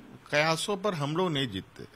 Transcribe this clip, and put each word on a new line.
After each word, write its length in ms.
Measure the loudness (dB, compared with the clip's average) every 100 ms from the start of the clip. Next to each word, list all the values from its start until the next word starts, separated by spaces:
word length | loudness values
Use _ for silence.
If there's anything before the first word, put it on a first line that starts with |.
| -20 -20 -2
कयासों 460 | 2 4 2 0 -2
पर 180 | 0
हम 220 | 0 -2 0
लोग 140 | 2
नहीं 180 | 2 -2
जीतते 360 | -4 -8 -14 -18